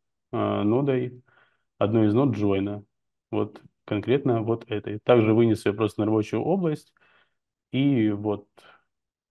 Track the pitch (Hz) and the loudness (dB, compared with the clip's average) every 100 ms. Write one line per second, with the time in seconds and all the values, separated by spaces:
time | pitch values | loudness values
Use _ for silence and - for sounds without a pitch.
0 | _ _ _ 117 104 104 104 123 139 127 | _ _ _ -4 -2 0 0 0 0 -2
1 | 123 127 _ _ _ _ _ - 101 110 | -4 -10 _ _ _ _ _ -4 0 2
2 | 107 113 139 104 104 98 101 104 - _ | 2 2 2 0 0 0 -2 -8 -16 _
3 | _ _ _ 107 101 - - _ - 104 | _ _ _ -4 -4 -8 -20 _ -8 -4
4 | 104 135 135 113 110 117 - 107 - 104 | 0 0 0 0 -2 -4 -6 -10 -8 -4
5 | - 120 107 110 117 110 104 101 107 - | 4 4 6 4 4 2 -2 -2 -2 -2
6 | 104 110 107 113 139 196 170 151 - _ | 0 0 0 -4 -2 -2 -2 -6 -10 _
7 | _ _ _ _ _ _ _ 127 143 131 | _ _ _ _ _ _ _ -2 0 2
8 | 107 101 104 101 - _ - _ _ _ | 0 -2 -4 -6 -10 _ -20 _ _ _
9 | _ _ _ | _ _ _